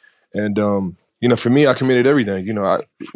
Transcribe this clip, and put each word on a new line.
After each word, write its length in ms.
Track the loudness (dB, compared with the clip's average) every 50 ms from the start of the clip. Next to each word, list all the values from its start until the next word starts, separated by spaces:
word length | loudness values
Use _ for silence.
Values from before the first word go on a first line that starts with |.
| _ _ _ _ _ _ -8
And, 260 | -6 -4 -2 -2 -2
um, 380 | 0 0 -2 -2 -4 -6 -8 _ _ _ _ -2
you 80 | 0 0
know, 80 | 0
for 120 | 2 2 2
me, 160 | 2 4 4
I 80 | 4 2
committed 320 | 0 0 0 2 2 4
everything, 400 | 4 2 2 0 -2 -4 -6 -6
you 80 | -6 -6
know, 120 | -4 -2
I, 160 | -2 -2 -2 -4 _ _ -20 -18 -14 -12